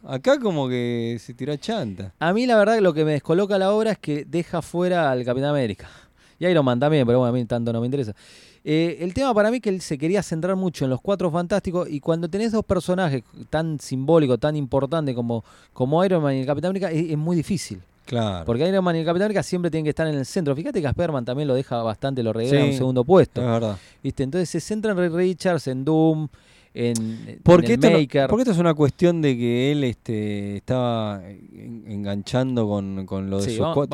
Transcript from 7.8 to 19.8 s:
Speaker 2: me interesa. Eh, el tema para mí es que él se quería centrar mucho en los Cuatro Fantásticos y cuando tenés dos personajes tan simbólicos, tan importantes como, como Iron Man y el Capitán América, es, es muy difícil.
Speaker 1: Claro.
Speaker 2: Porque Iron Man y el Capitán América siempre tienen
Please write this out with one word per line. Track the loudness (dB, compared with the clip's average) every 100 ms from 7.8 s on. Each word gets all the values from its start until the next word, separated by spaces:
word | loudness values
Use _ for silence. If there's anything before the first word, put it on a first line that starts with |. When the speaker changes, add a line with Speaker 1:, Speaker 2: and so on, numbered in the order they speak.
Speaker 2:
me | -2
interesa. | -2 -4 -8 -18 -20 -20 _ -2
Eh, | 0 0 -2
el | -6
tema | -2 0
para | 2 2
mí | 0
es |
que | -2
él | -4
se | -6 -4
quería | 0 0
centrar | -2 -4 -2 -2
mucho | -2 -2
en | -2
los | -2
Cuatro | -2 -2 0
Fantásticos | -2 0 -2 -2 -4 -4
y | -4
cuando | -2 -2 -2
tenés | -2 -2
dos | -2
personajes | 0 -2 0 0 0 -2 -6 -16 -6
tan | -4 -2 -4
simbólicos, | -6 -4 4 4 6 2
tan | 0 -2
importantes | -2 -2 0 -2 -2
como, | -4 -4 -4 -8 -18 _
como | -4 0 2
Iron | 2 2
Man | 2
y | 0
el | -2
Capitán | -2 -2
América, | -2 -2
es, | -2 -2
es | -2
muy | 0 -2
difícil. | 0 -4 -6 -12 -16 _ -6
Speaker 1:
Claro. | -2 -2 -2 -2
Speaker 2:
Porque | 0 0
Iron | 2
Man | 0 0
y |
el |
Capitán | 0 0 0
América | -2
siempre | -2 -2 -2
tienen | -2